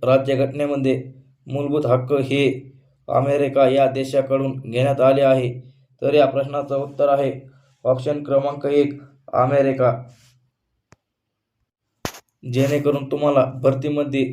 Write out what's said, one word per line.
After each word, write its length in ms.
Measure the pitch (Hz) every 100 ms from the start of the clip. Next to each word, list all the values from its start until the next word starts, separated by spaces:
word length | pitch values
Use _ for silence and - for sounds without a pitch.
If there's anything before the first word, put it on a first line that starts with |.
राज्यघटनेमध्ये 1080 | 123 131 131 131 127 147 143 143 131 120 - - _ _ -
मूलभूत 400 | 139 143 151 123
हक्क 260 | 127 127
हे 600 | 139 131 143 139 - - - _ _ -
अमेरिका 600 | 127 139 143 139 139 131
या 180 | 135 131
देशाकडून 720 | 131 131 139 135 135 139 127
घेण्यात 400 | 113 120 135 127
आले 220 | 131 139
आहे. 380 | 135 131 120 - - _ _ -
तर 120 | 131
या 120 | 147 131
प्रश्नाचं 500 | 139 139 143 139 139
उत्तर 320 | 143 - 143
आहे 240 | 139 135 - - _ _ _
ऑप्शन 400 | 127 127 151 147
क्रमांक 420 | 139 139 143 143 143
एक 340 | 143 143 - - _ -
अमेरिका. 720 | 120 127 139 135 131 123 - - _ _ _ _ _ _ _ _ _ _ _ _ _ _ _ _ _ _ _ - - _ _ 127
जेणेकरून 580 | 123 131 143 147 139 135
तुम्हाला 340 | 147 147 135
भरतीमध्ये 800 | 131 135 135 131 147 147 147 139 123